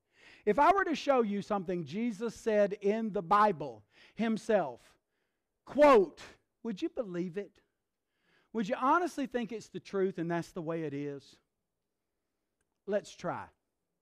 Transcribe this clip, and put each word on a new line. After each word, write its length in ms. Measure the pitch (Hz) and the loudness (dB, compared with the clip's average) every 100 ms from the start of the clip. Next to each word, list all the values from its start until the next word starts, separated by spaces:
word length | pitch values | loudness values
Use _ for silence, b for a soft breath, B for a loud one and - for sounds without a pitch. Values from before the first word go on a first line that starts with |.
| _ b b b 208 | _ b b b 0
If 140 | 208 | 4
I 120 | 311 | 6
were 120 | 392 | 4
to 120 | 370 269 | 2 -2
show 260 | 285 262 | 0 2
you 200 | 214 202 | 2 -2
something 440 | - 202 175 175 143 | -4 -4 -4 -6 -6
Jesus 500 | 196 240 190 233 - | -6 -4 -4 -8 -6
said 380 | 226 208 202 208 | 0 2 2 0
in 300 | 202 220 220 | -2 0 -2
the 100 | 196 | -4
Bible 640 | 170 202 214 151 143 107 _ b b b | 2 4 4 2 -8 -12 _ b b b
himself, 640 | 226 214 - 208 143 117 _ _ _ _ _ _ _ _ - | -4 -2 0 0 0 -8 _ _ _ _ _ _ _ _ -4
quote, 560 | 262 294 233 170 - - - _ _ | 6 8 8 6 -2 -20 -20 _ _
would 180 | 226 190 | -10 -6
you 80 | 330 | -6
believe 480 | - 208 175 185 175 | -6 -6 -6 -6 -8
it? 140 | 190 _ _ _ _ _ _ _ _ _ _ | -12 _ _ _ _ _ _ _ _ _ _
Would 140 | 226 196 | -6 -4
you 80 | 254 | 0
honestly 460 | 254 339 339 - 269 | 2 2 0 -4 -6
think 260 | 240 220 | -6 -6
it's 180 | 220 - | -10 -12
the 100 | 180 | -14
truth 380 | - 196 190 180 | -6 -2 -2 -2
and 120 | 170 | -4
that's 220 | 170 - | -4 -6
the 100 | 190 | -10
way 220 | 156 165 | -8 -6
it 100 | 151 | -6
is? 420 | 139 143 139 - _ _ _ _ _ _ _ _ _ _ _ _ _ _ _ - | -8 -8 -10 -16 _ _ _ _ _ _ _ _ _ _ _ _ _ _ _ -6
Let's 300 | 202 - - | -6 -6 -12
try. 300 | 175 120 90 _ _ _ _ _ | -10 -10 -12 _ _ _ _ _